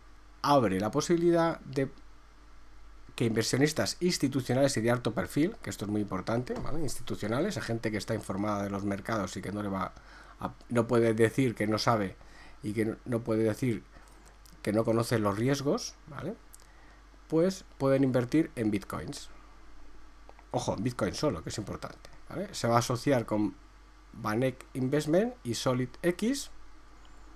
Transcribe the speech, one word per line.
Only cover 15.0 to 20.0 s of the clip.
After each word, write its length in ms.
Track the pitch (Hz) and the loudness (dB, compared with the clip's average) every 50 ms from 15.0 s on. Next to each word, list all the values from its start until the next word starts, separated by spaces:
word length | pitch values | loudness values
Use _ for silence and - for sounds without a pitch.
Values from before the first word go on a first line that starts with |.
| 117 - 123 | 2 2 2
los 180 | 110 104 101 98 | 2 2 2 2
riesgos, 600 | 107 117 131 143 139 139 143 196 247 - - - - - | 2 2 2 2 2 2 0 0 0 -2 -6 -12 -14 -18
¿vale? 300 | - 143 143 151 175 233 - - - - - - - - - - - - - - - - - - | -16 -12 -10 -8 -8 -8 -10 -14 -20 -20 -20 -20 -20 -20 -20 -20 -20 -20 -20 -20 -20 -20 -20 -4
Pues 380 | - 156 160 170 190 190 - - - - | 0 4 4 4 4 2 -2 -8 -14 -6
pueden 260 | - 135 135 135 135 139 | 0 2 4 6 6 6
invertir 480 | 131 123 127 120 123 - 156 160 - - | 6 4 4 2 4 4 4 2 2 0
en 160 | 123 110 107 | 0 0 2
Bitcoins. 580 | 104 95 - - - 78 82 143 143 - - - - - - - - - - - - - - - - - | 2 0 -2 -4 -8 -8 -6 -8 -8 -10 -12 -14 -16 -18 -18 -20 -20 -20 -18 -18 -16 -14 -14 -14 -16 -16